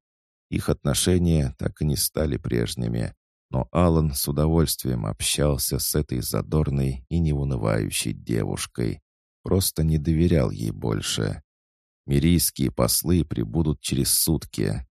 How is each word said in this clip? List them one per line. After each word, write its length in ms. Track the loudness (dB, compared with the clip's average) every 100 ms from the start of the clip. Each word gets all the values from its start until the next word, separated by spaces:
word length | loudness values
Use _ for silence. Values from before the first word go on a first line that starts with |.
| _ _ _ _ _
Их 180 | -4 -2
отношения 880 | 0 0 0 2 4 4 2 2 -2
так 240 | -6 -2
и 40 | -2
не 120 | 0
стали 400 | -2 -2 -2 -2
прежними, 760 | -2 -2 -2 -4 -4 -4 -4 -8 _ _ _
но 180 | -6 -2
Алан 420 | 2 4 4 2
с 140 | 0 -2
удовольствием 760 | 0 2 4 2 0 -4 -4 -4
общался 760 | -4 -2 0 2 0 -2 -2
с 160 | 0 -2
этой 260 | 0 -4
задорной 840 | -2 -4 0 0 0 0 0 -2 -2
и 100 | 0
неунывающей 960 | 2 0 0 -2 0 0 -2 -4 -6
девушкой. 880 | -6 -4 -2 -2 -4 -8 -4 -4 -6 _ _ _ _
Просто 400 | 0 0 2 0
не 140 | 2 2
доверял 540 | 2 2 4 4 2
ей 200 | -2 -6
больше. 720 | -4 -4 -4 -4 -4 -4 -6 -12 _ _ _ _ _ -2
«Мирийские 680 | 2 4 4 2 -2 -2
послы 540 | 0 0 0 2 0 0
прибудут 560 | -4 -2 -2 0 -2
через 320 | -2 -2 0
сутки. 720 | 0 0 0 -2 -4 -4 -4 -8